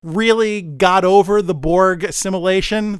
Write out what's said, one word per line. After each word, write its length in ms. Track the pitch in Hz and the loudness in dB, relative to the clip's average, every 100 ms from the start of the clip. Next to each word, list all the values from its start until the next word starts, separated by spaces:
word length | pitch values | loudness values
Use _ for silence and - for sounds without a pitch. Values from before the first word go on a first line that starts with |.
really 580 | 165 170 226 226 220 208 | -8 -2 2 2 0 -4
got 440 | 170 139 180 190 | -8 -2 2 2
over 360 | 185 196 185 208 | 4 4 4 0
the 140 | 180 | -2
Borg 500 | 160 147 175 185 180 | -4 0 2 2 0
assimilation, 960 | 180 - 196 190 175 190 185 214 214 202 | -6 -6 -4 -2 0 0 -2 -4 -4 -8